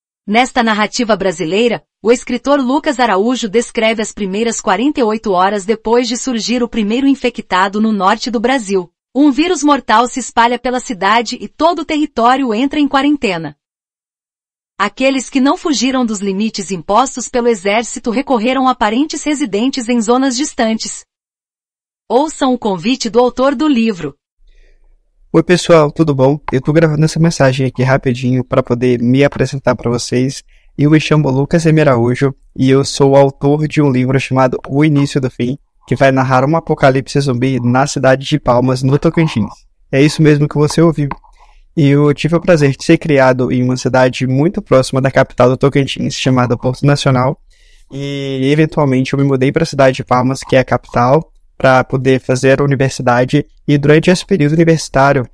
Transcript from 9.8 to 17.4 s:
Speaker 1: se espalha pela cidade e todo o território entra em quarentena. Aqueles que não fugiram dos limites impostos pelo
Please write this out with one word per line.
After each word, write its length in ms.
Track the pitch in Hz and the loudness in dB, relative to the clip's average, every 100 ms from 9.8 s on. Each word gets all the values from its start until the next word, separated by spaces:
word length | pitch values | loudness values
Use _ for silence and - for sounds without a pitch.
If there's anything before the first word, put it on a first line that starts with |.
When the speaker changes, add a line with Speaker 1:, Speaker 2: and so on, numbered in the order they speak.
| - 220 247 | 2 2 2
Speaker 1:
se 100 | 262 | -4
espalha 400 | - 233 233 247 | -6 0 0 0
pela 220 | 254 247 | -4 -4
cidade 580 | - 190 196 226 226 247 | -6 -4 0 0 -2 -10
e 60 | - | -12
todo 340 | - 320 330 | -2 -2 0
o 40 | |
território 680 | 311 302 302 - 233 269 262 | -4 -4 -2 0 0 2 0
entra 280 | 214 277 302 | -2 -2 0
em 80 | 277 | 0
quarentena. 680 | 269 285 294 214 170 156 - _ _ _ _ _ _ _ _ _ _ _ - | 0 0 0 -2 -4 -8 -14 _ _ _ _ _ _ _ _ _ _ _ -6
Aqueles 540 | 202 - 262 269 - | -6 -2 -2 -2 -4
que 100 | 269 | 0
não 160 | 269 359 | 0 0
fugiram 480 | 349 262 254 254 | -2 -2 0 0
dos 140 | 233 202 | -2 -4
limites 540 | 196 190 220 - 190 | -4 -4 -4 -6 -8
impostos 560 | 180 - 208 269 - - | -8 -2 0 0 -4 -6
pelo 180 | 247 | -2